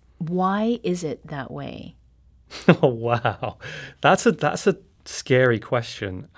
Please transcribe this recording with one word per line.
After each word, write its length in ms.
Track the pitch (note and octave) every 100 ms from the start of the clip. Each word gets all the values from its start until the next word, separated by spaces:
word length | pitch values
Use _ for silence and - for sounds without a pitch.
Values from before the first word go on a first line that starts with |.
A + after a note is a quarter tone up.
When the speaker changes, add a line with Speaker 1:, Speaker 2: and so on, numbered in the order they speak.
| _ _
Speaker 1:
why 600 | D#3+ F3+ F#3 G3+ A3 A#3+
is 200 | - F3
it 240 | E3 - -
that 240 | C#3+ B2
way? 440 | C#3+ C#3 - - - _ _ _ _ _
Speaker 2:
<laughs> 180 | - - E3
Oh, 60 | C#3+
wow. 720 | A2+ A#2 A#2 A#2+ G2+ A#2 - - - - -
That's 240 | D3 F#3+ A#3+
a, 60 |
that's 360 | E3 D3+ F3 G#3+
a 100 | - - _ -
scary 540 | - - B2+ B2+ A2+
question. 680 | - B2 A#2 - G2+ F#2 -